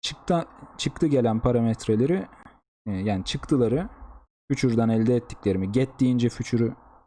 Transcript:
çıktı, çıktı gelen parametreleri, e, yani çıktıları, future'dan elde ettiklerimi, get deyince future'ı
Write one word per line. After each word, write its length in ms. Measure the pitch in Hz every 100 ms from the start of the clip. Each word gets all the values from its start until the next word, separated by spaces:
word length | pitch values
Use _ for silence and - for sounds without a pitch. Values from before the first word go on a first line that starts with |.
çıktı, 460 | - - - 175 - - 135 -
çıktı 300 | - - 160
gelen 340 | 143 117 110
parametreleri, 880 | 127 120 117 110 - 107 131 185 190 - - _ _ _ -
e, 40 |
yani 320 | 95 101 98
çıktıları, 640 | 95 131 - 143 117 127 196 - - - _ _ _
future'dan 380 | 135 131 117 113
elde 280 | 113 113 123
ettiklerimi, 560 | - - 104 95 95
get 280 | 110 131 -
deyince 280 | 127 123 120
future'ı 460 | - 117 117 113 - - -